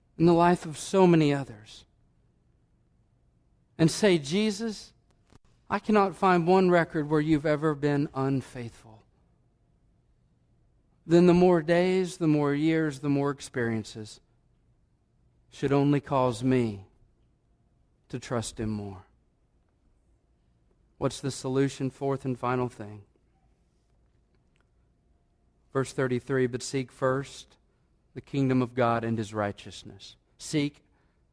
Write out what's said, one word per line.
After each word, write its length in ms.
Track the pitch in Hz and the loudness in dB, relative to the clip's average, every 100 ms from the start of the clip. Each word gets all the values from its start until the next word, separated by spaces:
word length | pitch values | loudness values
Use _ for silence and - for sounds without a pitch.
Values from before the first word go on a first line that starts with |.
| _ - | _ 2
and 120 | 165 | 4
the 60 | |
life 340 | 170 175 180 170 | 6 4 2 -2
of 100 | 147 | -12
so 300 | - 196 180 | -2 4 6
many 260 | 170 151 | 6 4
others 520 | 139 135 107 107 - - _ _ _ _ _ _ _ _ _ _ _ _ _ _ _ _ _ _ - | 0 -6 -14 -20 -20 -20 _ _ _ _ _ _ _ _ _ _ _ _ _ _ _ _ _ _ 0
and 100 | 160 | 0
say, 300 | - 208 175 | 2 2 2
"Jesus, 760 | 139 190 214 196 226 202 - _ _ _ _ - _ _ - | 0 -2 0 -2 -6 -10 -16 _ _ _ _ -20 _ _ -6
I 80 | 202 | -6
cannot 360 | - 214 196 160 | 0 2 2 2
find 300 | 190 180 165 | 2 4 4
one 240 | 190 185 | 4 6
record 400 | 175 160 160 147 | 4 2 -2 -2
where 100 | 156 | 0
you've 280 | 151 156 156 | 2 0 2
ever 260 | 151 156 | 0 0
been 340 | 143 147 143 147 | -2 0 0 -2
unfaithful," 880 | 131 135 135 - 127 117 - 113 110 _ _ _ _ _ _ _ _ _ _ _ _ _ _ _ _ _ _ _ _ - | -2 -2 -2 -6 -12 -14 -16 -20 -20 _ _ _ _ _ _ _ _ _ _ _ _ _ _ _ _ _ _ _ _ 2
then 180 | 170 180 | 4 6
the 80 | |
more 300 | 170 180 175 | 6 6 4
days, 540 | 156 170 180 185 180 - | 2 2 2 0 -2 -2
the 100 | 165 | 0
more 260 | 151 143 | 2 2
years, 460 | 143 156 160 156 135 | 0 0 0 0 -4
the 100 | 147 | -2
more 220 | 143 143 | 0 0
experiences 880 | 139 - 127 117 113 104 113 107 - _ _ _ _ _ _ _ _ _ _ _ _ _ | -4 -8 -4 -4 -4 -8 -14 -16 -18 _ _ _ _ _ _ _ _ _ _ _ _ _
should 240 | - 139 | -8 -2
only 260 | 139 143 143 | 2 2 0
cause 440 | - 139 127 113 | 0 0 0 -2
me 420 | 127 131 117 98 95 _ _ _ _ _ _ _ _ _ _ _ - | 0 0 0 -6 -16 _ _ _ _ _ _ _ _ _ _ _ -14
to 100 | 127 | -12
trust 400 | - 123 110 - | -6 -6 -6 -8
him 100 | 110 | -6
more. 320 | 107 101 95 - _ _ _ _ _ _ _ _ _ _ _ _ _ _ _ _ _ _ - | -6 -10 -14 -20 _ _ _ _ _ _ _ _ _ _ _ _ _ _ _ _ _ _ -6
What's 220 | 135 - | -6 -4
the 100 | 139 | -8
solution? 600 | - 135 131 139 - 135 | -8 -4 0 0 -2 -8
Fourth 340 | - 139 135 | -6 -6 -4
and 160 | 135 123 | -6 -4
final 300 | 123 127 123 | -2 -2 -4
thing. 320 | - 104 104 98 _ _ _ _ _ _ _ _ _ _ _ _ _ _ _ _ _ _ _ _ _ _ _ _ _ _ | -8 -16 -16 -20 _ _ _ _ _ _ _ _ _ _ _ _ _ _ _ _ _ _ _ _ _ _ _ _ _ _
Verse 180 | 139 127 | -6 -4
thirty-three, 560 | - 127 123 - 135 127 | -4 -4 -4 -4 -2 -2
"But 160 | 123 | -4
seek 260 | - 139 127 | -8 -8 -8
first 680 | - 131 131 135 - - _ _ _ _ _ _ | -4 -2 -2 -6 -14 -20 _ _ _ _ _ _
the 80 | - | -20
kingdom 400 | - 139 135 131 | -8 -2 0 0
of 120 | 120 | 0
God 300 | 123 120 117 | 0 0 0
and 140 | 113 113 | -2 -4
his 160 | 101 | -4
righteousness." 800 | 107 101 98 104 - 104 98 - - _ - | -4 -4 -6 -16 -20 -20 -20 -20 -20 _ -20
Seek 480 | - 156 143 - _ _ _ _ _ | -6 -2 -2 -6 _ _ _ _ _